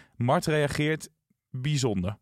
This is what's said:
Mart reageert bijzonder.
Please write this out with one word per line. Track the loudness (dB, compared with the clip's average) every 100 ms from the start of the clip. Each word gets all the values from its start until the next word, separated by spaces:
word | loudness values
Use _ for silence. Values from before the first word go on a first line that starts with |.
| -20 -2
Mart | 2 2 2
reageert | 0 0 0 0 -2 -6 _ _ _ _
bijzonder. | -6 -2 0 2 0 -2 -6